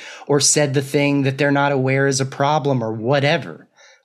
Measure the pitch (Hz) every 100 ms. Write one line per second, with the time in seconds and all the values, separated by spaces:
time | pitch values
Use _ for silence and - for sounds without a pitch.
0 | - - - 139 - 151 147 131 135 147
1 | 143 143 139 135 143 143 143 139 131 135
2 | 139 131 131 - 139 156 139 127 113 113
3 | 113 143 139 160 98 76 - _ - _